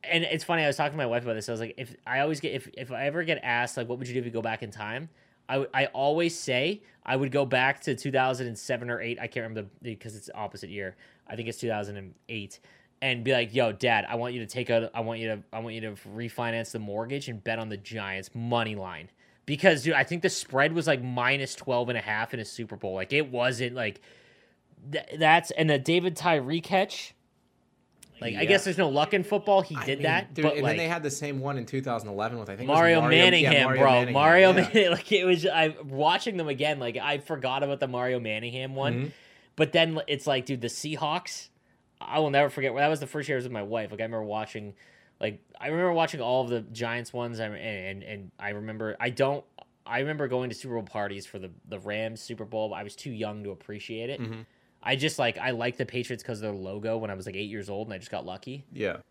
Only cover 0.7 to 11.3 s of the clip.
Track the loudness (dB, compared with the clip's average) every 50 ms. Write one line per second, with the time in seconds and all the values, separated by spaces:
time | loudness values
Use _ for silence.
0.7 | 2 2 -2 -2 0 -2 -2 0 0 -2 -2 -2 -4 -4 -4 -6 -6 -6 -6 -8
1.7 | -8 -12 -12 -12 -14 -16 _ -4 0 0 0 0 0 -2 -4 -6 -6 -6 -8 -10
2.7 | -14 -14 -12 -10 -6 -2 -2 -2 -2 -2 0 -2 -2 -2 0 -2 0 0 0 -2
3.7 | -4 -6 -4 -4 -6 -6 -6 -4 -4 -4 -4 -2 -4 -4 -4 -4 -4 -4 -8 -12
4.7 | -10 -10 -8 -8 -8 -8 -10 -12 _ _ _ _ _ _ _ -4 -2 -2 -2 0
5.7 | 0 0 0 0 0 0 0 2 2 2 2 0 -2 -4 -2 0 0 2 2 0
6.7 | -2 -4 _ _ _ _ _ -2 0 0 0 2 2 2 2 4 4 4 4 4
7.7 | 2 0 -2 -4 -4 -2 -4 0 2 2 4 2 2 -2 -4 -8 -8 -10 -4 -4
8.7 | -4 -4 -2 -6 -6 -4 -4 -6 -6 -6 -8 -8 -6 -8 -8 -6 -8 -8 -10 -10
9.7 | _ _ -12 -12 -12 -12 -12 -16 -16 -14 -16 -14 -10 -10 -10 -10 -10 -12 -14 -10
10.7 | -8 -8 -8 -8 -10 _ -20 -20 _ _ _ -12